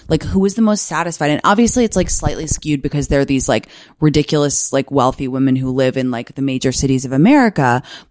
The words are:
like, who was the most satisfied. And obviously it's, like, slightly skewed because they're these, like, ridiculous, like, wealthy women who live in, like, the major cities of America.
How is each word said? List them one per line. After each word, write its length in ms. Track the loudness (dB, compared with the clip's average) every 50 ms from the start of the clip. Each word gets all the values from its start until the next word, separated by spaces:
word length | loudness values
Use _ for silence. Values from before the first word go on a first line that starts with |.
| -4 -2
like, 140 | -2 -2 -2
who 160 | -2 0 0
was 160 | 0 0 2
the 40 | 2
most 220 | 2 2 2 0 -2
satisfied. 460 | -4 -4 -4 -4 -6 -4 -2 0 0
And 100 | 0 0
obviously 400 | 2 2 4 4 2 2 2 2 0
it's, 120 | 0 0
like, 140 | 0 0 0
slightly 360 | -2 -4 -4 -4 -4 -4 -6
skewed 360 | -6 -6 -6 -2 -2 -2 -2
because 260 | -2 -4 -4 -4 -2 0
they're 160 | 0 0 2
these, 240 | 2 0 0 0 0
like, 200 | -2 -2 -2 -6 -14 -20 -20 -20 _ _
ridiculous, 760 | 0 2 2 2 0 0 0 0 0 0 0 -2 -2 -2 -2
like, 160 | -2 -2 -2
wealthy 360 | 0 0 0 0 0 -2 -6
women 300 | -4 -2 0 0 2 2
who 140 | 0 -2 -2
live 260 | 0 0 0 0 0
in, 140 | -2 -2 -2
like, 240 | -4 -6 -8 -10 -8
the 80 | -6
major 300 | -4 -4 -2 -2 -2 -2
cities 340 | 0 0 0 0 0 0 -2
of 60 | -2
America. 720 | 2 4 4 6 6 6 4 2 2 2 2 2 2 0 -2 -6 -14 -20 -20 _